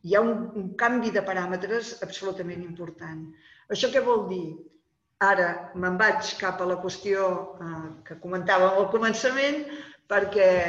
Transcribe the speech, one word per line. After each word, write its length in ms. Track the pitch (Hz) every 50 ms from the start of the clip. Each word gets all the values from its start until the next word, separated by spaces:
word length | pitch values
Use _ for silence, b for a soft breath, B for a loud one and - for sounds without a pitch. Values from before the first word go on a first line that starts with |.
hi 120 | _ 170 196
ha 80 | 208
un, 260 | 233 233 226 220 233 - -
un 160 | 214 190 180 - -
canvi 340 | 233 233 247 247 233 220 190
de 80 | 202 190
paràmetres 720 | 190 190 185 180 180 185 180 190 196 220 233 220 - - - 196
absolutament 580 | - - - 196 196 185 185 180 170 175 175 180
important. 640 | 170 170 170 175 165 165 - 165 160 160 160 160 160 B B B B B B B B
Això 200 | 208 202 254 240
què 100 | - 269 233
vol 220 | 240 240 220 196 180
dir? 160 | 185 185 170 156 156 - - - _ _ _ _ _ _ _ _ _ _
Ara 280 | 202 196 196 180 180 170 170 - - - -
me'n 240 | 180 180 185 180 185
vaig 340 | 220 214 185 - - - - -
cap 220 | 202 185 180 -
a 40 | 180 180
la 80 | 180 180
qüestió, 500 | - 185 - - - 202 196 190 190 190 185 - - - - -
eh, 280 | 175 165 165 160 160 160 160 - -
que 120 | - 160 -
comentàvem 560 | - 180 185 185 170 196 196 185 185 190 190 196
al 120 | 202 196
començament, 720 | - 220 226 226 214 - - 254 262 269 277 285 285 302 - B B B B B B B _ _
perquè, 420 | 208 202 196 196 - 208 190 185 185 180 175